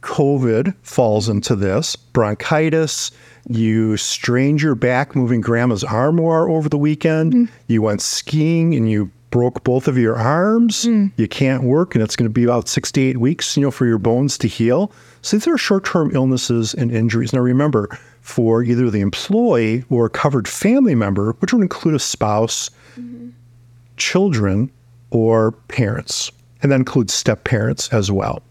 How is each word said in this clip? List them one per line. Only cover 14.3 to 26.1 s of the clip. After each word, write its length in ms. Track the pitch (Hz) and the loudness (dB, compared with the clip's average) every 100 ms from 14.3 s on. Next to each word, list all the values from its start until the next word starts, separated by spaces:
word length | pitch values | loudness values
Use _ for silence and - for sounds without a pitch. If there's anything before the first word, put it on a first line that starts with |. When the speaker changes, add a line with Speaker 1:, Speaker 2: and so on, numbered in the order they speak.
| - | -2
Speaker 1:
to 80 | 113 | -4
heal. 460 | - 113 131 202 - - - | 0 0 2 -2 -8 -20 -16
So 140 | - 208 | -4 -2
these 120 | 330 | 0
are 100 | 302 | -2
short-term 540 | - 196 196 180 151 | 0 -2 0 0 0
illnesses 580 | 143 131 127 - 117 110 | 0 0 0 0 -2 -2
and 200 | - 117 | -2 -2
injuries. 400 | 117 113 113 123 | 0 0 0 0
Now 80 | 131 | 0
remember, 480 | 123 127 147 110 101 - - _ | 2 2 2 0 -2 -10 -20 _
for 420 | - - 113 113 | -8 0 2 2
either 280 | 120 120 123 | 2 2 2
the 100 | 104 | 0
employee 840 | 101 - - 208 240 131 110 117 127 | -2 -4 -2 0 2 2 2 -2 -2
or 160 | 123 113 | 0 0
a 40 | |
covered 360 | - 151 135 101 | 0 -2 -2 -4
family 480 | - 196 262 247 | -2 0 2 4
member, 400 | 127 101 98 104 - | 2 2 0 -2 -2
which 120 | 190 | 0
would 100 | 247 | 2
include 340 | 185 - 165 147 | 0 0 -2 -2
a 20 | |
spouse, 720 | - - 110 107 113 - - _ - - | -4 -4 0 0 0 -4 -10 _ -20 -18
Speaker 2:
Mm-hmm. 340 | 240 240 240 - - - - - - - | -16 -16 -18 -20 -20 -20 -20 -20 -20 -8
Speaker 1:
children, 760 | - 175 196 123 101 98 131 _ _ - - | -2 0 2 2 0 0 -2 _ _ -20 -4
or 400 | 117 113 113 110 - _ | 0 4 4 2 -2 _
parents, 640 | - 107 - - | -2 -2 -2 -8